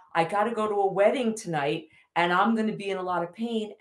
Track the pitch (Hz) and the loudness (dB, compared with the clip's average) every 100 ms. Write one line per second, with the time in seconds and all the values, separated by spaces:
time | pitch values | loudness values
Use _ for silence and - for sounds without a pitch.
0 | - 170 165 208 220 214 214 202 196 185 | -6 -2 0 0 0 0 -2 0 0 4
1 | 214 269 226 220 175 156 143 165 - _ | 4 4 -2 -4 -4 -2 0 -2 -8 _
2 | _ 170 175 180 214 226 214 170 196 185 | _ 0 2 4 2 2 0 -4 -4 -4
3 | 180 175 175 - 233 226 208 - | -2 -4 -4 -6 -4 -4 -6 -8